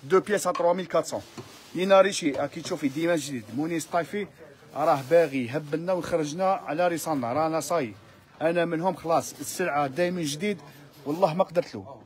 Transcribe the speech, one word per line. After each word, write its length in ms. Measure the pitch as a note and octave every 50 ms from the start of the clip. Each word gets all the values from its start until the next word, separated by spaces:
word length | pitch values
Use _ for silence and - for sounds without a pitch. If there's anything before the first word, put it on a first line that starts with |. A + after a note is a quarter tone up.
| C3+
دو 160 | C#3 F3+ F#3+
بياس 280 | - G#3 G#3 F#3+ -
ا 40 | F3+
تروا 220 | F3 - E3+ E3+ F3
ميل 120 | F#3 F3+
كاتسون. 360 | - - E3 D3+ - C3 G#2+ F#2+ - - - - - - - - - -
لينا 260 | D#3+ F#3 G3 G3 F#3+
ريشي، 300 | F#3+ G3 F#3+ - F3 D3
راكي 300 | C3 - C#3+ C#3+ - -
تشوفي 260 | C#3+ - F#3 D#3 D3+
ديما 280 | C3+ C3 D3+ E3 E3+ F3
جديد، 280 | D#3+ C3+ C#3+ C#3 A#2+ G#2 G2+ A2
مونيش 300 | C3+ D#3 E3 E3+ D#3+ -
طايفي 420 | - - F3 D#3+ D3+ - G#3 G3 D#3+ - - - - - - - - -
راه 260 | C3+ D3+ E3 D#3 C#3 C3 B2+
باغي 360 | D#3+ E3+ E3 D3 C#3 C3+ B2
يهبلنا 480 | A2+ B2+ D#3 D#3 C#3+ D3+ D#3 E3+ F3+ F#3
ويخرجنا 520 | F3+ D3+ - F3+ D#3+ D3+ D3 D3 F3+ F#3+
على 420 | F#3+ F#3+ - - - D3 E3 F3+
ريصاننا، 460 | F3+ E3+ D#3 - E3+ D#3 C#3 A#2+ A#2 B2
رانا 260 | D3+ D#3+ D#3+ D#3+ D#3+
صاي. 340 | D3+ - F3 E3 C3+ A2 G2+ - - - - - - _ - -
انا 240 | D3+ E3 E3+ F3 E3+
منهم 300 | E3+ E3+ D#3+ F3 F#3+ F3
خلاص، 380 | - - D#3+ E3 C#3+ A#2+ - - -
السلعه 480 | D3 - - - F#3 E3 C#3+ D3 C#3+
دايماً 340 | C3+ C3 D3+ F3 F3 F3+ F3+
جديد، 360 | E3 C#3+ C#3+ D3+ F#3+ G#3 G3+ - - - - - - - - - -
والله 280 | C#3 D3 F3 F#3+ E3 D#3
ما 100 | F3+ F#3
قدرت 320 | - D#3+ F3+ E3 - -
له. 260 | A2 - - C3+ - -